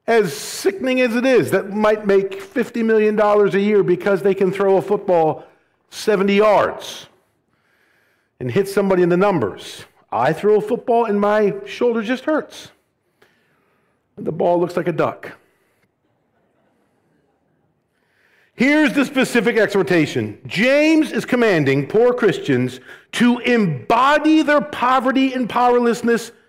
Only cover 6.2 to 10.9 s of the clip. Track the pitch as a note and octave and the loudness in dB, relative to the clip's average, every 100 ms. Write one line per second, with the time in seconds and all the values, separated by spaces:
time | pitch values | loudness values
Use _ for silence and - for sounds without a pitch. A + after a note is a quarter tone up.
6.2 | G3+ G3 G#3+ F#3+ G2 - - - - _ | 2 2 4 2 0 -4 -14 -18 -20 _
7.2 | _ _ _ _ _ _ _ _ _ _ | _ _ _ _ _ _ _ _ _ _
8.2 | _ - B2+ A#2+ G3 - G3 F#3 F3+ F3 | _ -12 -4 -2 -2 -2 0 2 2 2
9.2 | G3+ F3+ G#2+ - - - - _ _ G2+ | 2 0 -2 -6 -16 -20 -20 _ _ -2
10.2 | B2+ D#3+ G3+ G#3+ - A#3+ - | -2 0 2 2 0 -4 -2